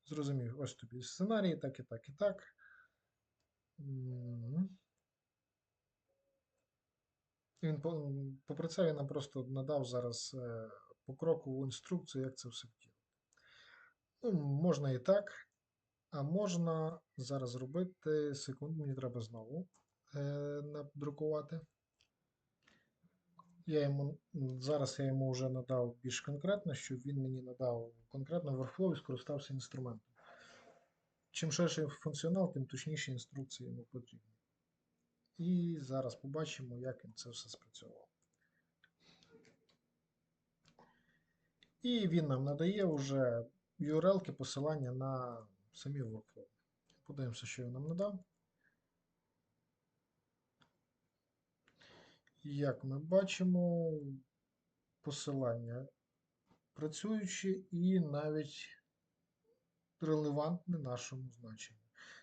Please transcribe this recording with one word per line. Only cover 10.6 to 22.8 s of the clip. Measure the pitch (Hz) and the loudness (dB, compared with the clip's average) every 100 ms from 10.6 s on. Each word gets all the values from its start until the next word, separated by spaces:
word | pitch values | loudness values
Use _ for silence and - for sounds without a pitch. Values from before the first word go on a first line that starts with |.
| 110 101 - - | -8 -14 -20 -18
покрокову | - 131 165 160 135 131 | -14 -2 2 2 0 -2
інструкцію, | 135 - - 180 - 131 | -2 -6 -4 -4 -2 -4
як | 131 131 | -4 -6
це | 123 | -12
все | - 120 | -12 -14
втілити. | _ - _ _ _ _ _ _ - - - - _ _ _ | _ -20 _ _ _ _ _ _ -20 -20 -20 -20 _ _ _
Ну, | 240 | 2
можна | 180 143 139 175 143 139 | 2 2 4 4 4 2
і | 127 | 2
так, | 127 202 202 - - _ _ _ _ _ _ | 6 4 4 -14 -18 _ _ _ _ _ _
а | 147 | -2
можна | 143 180 208 175 165 160 156 165 _ - | 2 2 2 2 2 2 0 -4 _ -10
зараз | 127 139 127 | -4 -2 -2
зробити, | 127 131 160 185 - 156 151 147 | -4 -2 -2 -2 -2 0 2 2
секунду, | 139 - 131 147 160 | -2 -6 -6 -4 -2
мені | 143 | -2
треба | 131 127 120 | -2 -2 -4
знову, | 110 113 110 156 185 _ _ _ _ | -6 -10 -8 -6 -8 _ _ _ _
е, | 143 143 143 143 147 | -4 -2 -2 -4 -4
надрукувати. | 147 147 143 143 143 147 151 151 147 165 - _ _ _ _ _ _ _ _ _ _ _ | -6 -8 -10 -6 -6 -2 0 0 -2 -8 -10 _ _ _ _ _ _ _ _ _ _ _